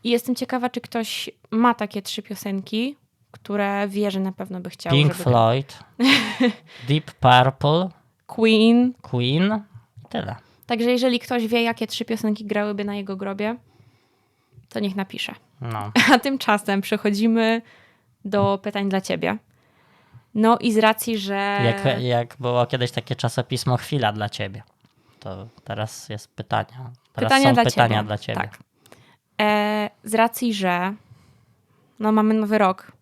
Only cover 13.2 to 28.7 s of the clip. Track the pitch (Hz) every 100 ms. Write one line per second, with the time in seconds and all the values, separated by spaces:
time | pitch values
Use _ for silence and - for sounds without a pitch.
13.2 | 196 196 208 240 _ _ _ _ _ _
14.2 | _ _ _ - _ 226 202 196 190 -
15.2 | - - _ _ 120 110 104 165 - 262
16.2 | 277 269 - 208 208 196 196 208 214 202
17.2 | 226 226 226 226 - _ _ _ _ _
18.2 | 202 202 196 196 208 202 196 190 185 170
19.2 | 170 214 _ _ _ _ _ _ _ -
20.2 | _ 214 220 233 240 214 214 220 - 220
21.2 | 196 196 202 202 196 117 135 120 123 120
22.2 | 120 - 123 123 120 131 123 - - 123
23.2 | 120 - 120 123 - 123 - 147 110 107
24.2 | 104 - 101 104 - _ _ _ _ _
25.2 | - 95 107 _ - 107 110 - - 107
26.2 | - - - 110 - 127 123 123 _ -
27.2 | 226 269 269 240 226 - 117 107 104 104
28.2 | - 113 - - -